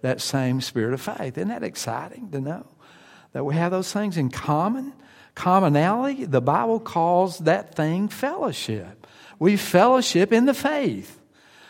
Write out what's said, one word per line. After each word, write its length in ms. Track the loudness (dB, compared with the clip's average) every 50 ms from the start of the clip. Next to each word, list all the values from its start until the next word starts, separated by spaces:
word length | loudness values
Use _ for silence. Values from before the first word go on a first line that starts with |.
that 180 | -4 -4 -4 -4
same 400 | -4 -4 -2 -2 0 0 -2 -2
spirit 340 | -4 -4 -4 -2 -2 -2 -2
of 60 | -4
faith. 380 | -6 -8 -8 -6 -8 -8 -6
Isn't 100 | -6 -6
that 160 | -6 -6 -6 -8
exciting 680 | -8 -8 -8 -8 -6 -8 -8 -10 -12 -14 -16 -14 -10
to 100 | -8 -6
know 260 | -6 -6 -8 -10 -12 -18 _ _ -20 -20 -20 -20 -20 -20 -20 -20 -20 _
that 140 | -8 -6 -4
we 100 | -2 0
have 160 | 0 0 0
those 220 | 0 -2 -2 -4 -4
things 240 | -4 -2 -2 -2
in 120 | -2 -2 -2
common? 640 | -4 -4 -2 0 0 2 2 0 -2 -4 -6 -10 -14 -16 -20 -20 -20 -20 -20 _ _
Commonality, 920 | -4 2 4 4 6 6 6 4 4 4 4 2 0 0 -2 -4 -4 -2
the 160 | 0 0 2
Bible 400 | 2 2 2 2 2 0 0 -2
calls 560 | -2 -4 -2 0 2 4 4 4 2 2 -2 0
that 340 | 2 2 2 2 0 -4 -4
thing 360 | -4 -2 -2 0 -2 -2 -4
fellowship. 1000 | -4 -4 -4 -4 -4 -4 -4 -4 -6 -6 -6 -6 -6 -6 -8 -12 -16 -20 -20 -20 -20 -20 -20 -20 -6 0
We 160 | 2 4 4
fellowship 800 | 2 2 2 4 6 6 6 6 4 2 2 2 2 4 4 4
in 120 | 4 4
the 80 | 4 2
faith, 680 | 0 -2 -2 -2 -2 -2 -2 -4 -4 -8 -14 -18 -20 _ _ _ _ _ _ -20 -20 -20